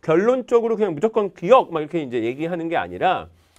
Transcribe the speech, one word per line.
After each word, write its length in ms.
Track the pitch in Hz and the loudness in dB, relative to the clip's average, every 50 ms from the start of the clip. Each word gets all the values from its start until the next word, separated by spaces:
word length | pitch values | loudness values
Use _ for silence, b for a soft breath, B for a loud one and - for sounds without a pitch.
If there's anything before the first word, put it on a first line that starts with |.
결론적으로 720 | - - 160 170 196 233 254 262 240 - 240 233 220 233 226 | 0 2 2 2 4 2 2 0 0 2 2 2 2 2 0
그냥 180 | 190 214 196 165 | 0 0 -2 -2
무조건 400 | 147 208 220 220 226 208 190 - | -2 -2 0 0 0 -2 -2 -6
기억 380 | - - 175 240 262 185 151 | -6 2 4 4 4 4 2
막 80 | 165 160 | -4 -6
이렇게 220 | 151 147 - 170 | -6 -4 -6 -6
이제 220 | 151 127 120 120 110 | -6 -4 -4 -2 -2
얘기하는 440 | 117 131 139 156 165 180 170 160 | -2 -4 -4 -6 -6 -4 -6 -4
게 80 | 165 165 | -4 -4
아니라 540 | 143 92 87 90 90 139 185 180 120 80 85 _ b b b b | -4 -4 -4 -6 -2 0 0 0 0 -4 -12 _ b b b b